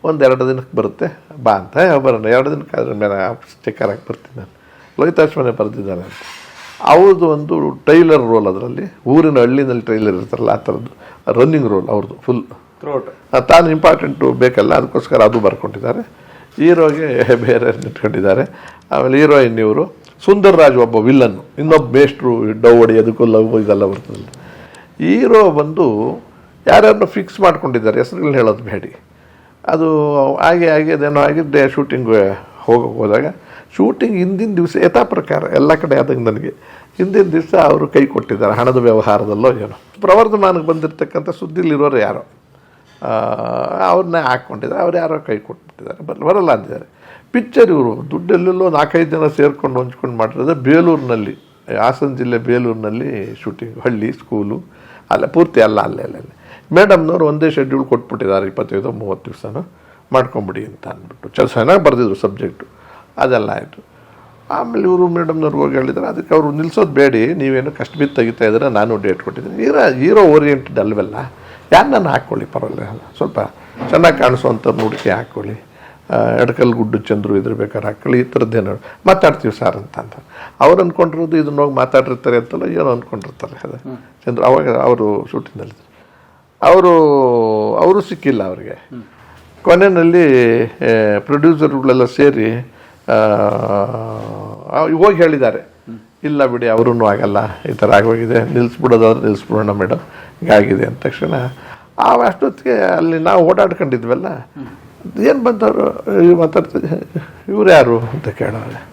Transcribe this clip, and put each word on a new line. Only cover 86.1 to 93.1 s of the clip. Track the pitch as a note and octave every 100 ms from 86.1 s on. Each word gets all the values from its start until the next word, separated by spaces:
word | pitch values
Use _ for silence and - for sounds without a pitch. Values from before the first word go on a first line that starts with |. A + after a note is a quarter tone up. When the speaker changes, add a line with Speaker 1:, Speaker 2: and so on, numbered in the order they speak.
| _ _ _ _ _
Speaker 1:
ಅವರು, | - F3+ F#3 E3 D#3 C#3+ B2+ A#2+ A2+ G#2+ G#2+ A2
ಅವರು | E3 G3
ಸಿಕ್ಕಿಲ್ಲ | F#3+ F#3 C#3 A#2
ಅವ್ರಿಗೆ. | F#2+ F2+ - - _ B2 G#2 _ - - _ _
ಕೊನೆಯಲ್ಲಿ, | - F3 G3 F3+ E3 F3 D#3+ B2+ A#2 A#2 A#2
ಆ, | - - A2+ G#2+ G#2
ಪ್ರೊಡ್ಯೂಸರ್ಗಳೆಲ್ಲ | - C#3+ D#3+ D#3 D#3 C3+ C3 B2+ A#2+
ಸೇರಿ, | - C#3+ A#2+ A2 A#2 B2+ - - _
ಆ, | -